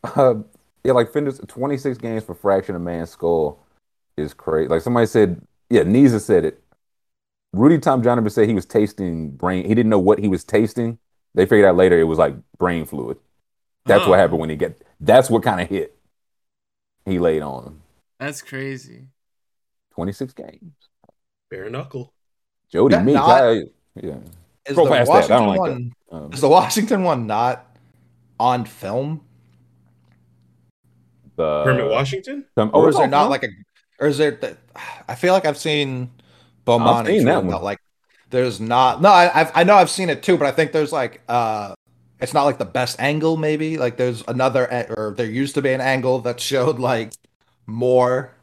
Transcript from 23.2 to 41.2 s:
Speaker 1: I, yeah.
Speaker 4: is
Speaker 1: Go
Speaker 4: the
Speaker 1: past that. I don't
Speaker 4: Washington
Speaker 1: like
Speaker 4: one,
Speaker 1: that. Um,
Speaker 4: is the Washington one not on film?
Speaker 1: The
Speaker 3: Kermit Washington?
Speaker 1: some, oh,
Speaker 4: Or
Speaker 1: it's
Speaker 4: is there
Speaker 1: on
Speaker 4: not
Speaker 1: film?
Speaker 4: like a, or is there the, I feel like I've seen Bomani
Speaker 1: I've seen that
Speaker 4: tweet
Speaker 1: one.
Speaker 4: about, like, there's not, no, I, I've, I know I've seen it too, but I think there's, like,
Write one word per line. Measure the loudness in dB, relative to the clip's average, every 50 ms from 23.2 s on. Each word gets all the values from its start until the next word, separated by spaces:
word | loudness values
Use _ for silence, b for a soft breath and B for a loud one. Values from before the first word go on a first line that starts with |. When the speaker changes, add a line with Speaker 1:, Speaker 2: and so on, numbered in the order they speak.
| 6 6
Speaker 1:
I, | 6 6 6 4 2 0 -4 -10 _ _ _ _ _
yeah. | -14 -12 -12 -12 -14 -18 -20 -20 -20 _ _ _ _ _
Speaker 4:
is | -2 2
Speaker 1:
Go | 2 4
Speaker 4:
the | 4
Speaker 1:
past | 4 2 4 4
that. | 4 4 4
I | 4 2 2
don't | 2
Speaker 4:
Washington |
Speaker 1:
like | 2 0 0
Speaker 4:
one, | -2 -4 -6 -8 -10 -12 -14 _ _ _
Speaker 1:
that. | -18
Um, | -16 -16 -14 -6
Speaker 4:
is | -2
the | 2 4
Washington | 4 4 4 2 -2 -4 -2 -2 -2 -2
one | 0 -2 -2 -4 -4
not | -4 -4 -2 -2 -2 -2 -6 _ _ _ _ _ _ _ _ _ _ _ _ _ _ _ _
on | -2 0 0 -2 -6
film? | -10 -14 -14 -10 -6 -6 -6 -6 -6 -8 -12 _ _ _ _ _ _ _ _ _ _ _ _ _ _ _ _ _ _ _ _ _ _ _ _ _ _ _ _ _ _ _ _ _ _ _ _ _ _ _ _ _ -16 _
Speaker 1:
The | -4 -4 -2 -2 -2 0
Speaker 3:
Kermit | 0 0 0 -2 -2
Washington? | -2 -2 -4 -4 -8 -10 -12 -12 -14 -14 -16 _ _
Speaker 1:
some, | -2 -2 0 2
oh, | 2
Speaker 4:
Or | 2 4
Speaker 1:
it's | 2
Speaker 4:
is | 2
there | 0
Speaker 1:
on | 0
Speaker 4:
not | 2 0
Speaker 1:
film? | 0 0
Speaker 4:
like | -2 -4 -4
a, | -10 -12 _ -20 _ _ _ _ _ _ _
or | -2 -2
is | 0 0
there | -2 -2
the, | -2 -6 -12 -12 -12 _ _ _ _ B B B B B B -14
I | -8
feel | -4 0 2
like | 2 2 2
I've | -2 -4
seen | -4 -4 -4 -2 -2 -4 -4 -6 -10 -10 -12 _ b b b b b b b b b _
Bomani | 2 2 4 4 4
Speaker 1:
I've | 2 2 2
seen | 0 2 2 4
that | 4
Speaker 4:
tweet | 2
Speaker 1:
one. | 2 0
Speaker 4:
about, | -2 -6 -4 -6
like, | -8 -8 -10 _ _ _ _ _ _ _ _ _ _
there's | -2 -2 -2 -2 -4 -6
not, | -4 0 2 4 4 2 2 4
no, | 6 6
I, | 8 8 6 6 4 2
I've, | 0 2 2
I | 2 4
know | 6 6
I've | 6 6 4
seen | 0 -6 -4 -4
it | -4 -4
too, | 0 0 0
but | 2 0
I | -2
think | 0 -2 -2 0
there's, | -2 -2 -2 -2
like, | -4 -4 -4 -6 -8 -14